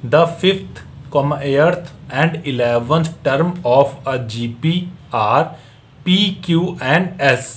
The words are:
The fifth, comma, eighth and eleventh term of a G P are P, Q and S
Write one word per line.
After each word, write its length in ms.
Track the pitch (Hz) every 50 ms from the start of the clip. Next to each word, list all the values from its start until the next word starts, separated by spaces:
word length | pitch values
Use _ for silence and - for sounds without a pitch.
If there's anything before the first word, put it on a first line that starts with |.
| -
The 160 | 117 123 156 170 165 -
fifth, 460 | - - 185 196 190 - - - - - - - - - -
comma, 280 | - 147 139 143 147 143
eighth 480 | 139 143 135 139 151 170 180 180 - - - - - - 127
and 320 | 131 151 165 160 - -
eleventh 640 | 143 127 120 120 120 120 120 120 123 147 165 160 - - - -
term 280 | 143 131 139 165 180 180 - - 120
of 280 | 123 135 143 139 - - -
a 100 | 135 131 123 120 107
G 200 | 107 117 117 117 117 -
P 120 | - 160 170 180 180 180 - - - - -
are 280 | 113 107 104 117 139 165 165 - - - - - - _ _ - - -
P, 120 | 180 185 196 208 202 - -
Q 220 | - - 170 165 180 175 - - 131 127
and 340 | 143 175 185 175 - - 143
S 260 | 139 127 120 - - -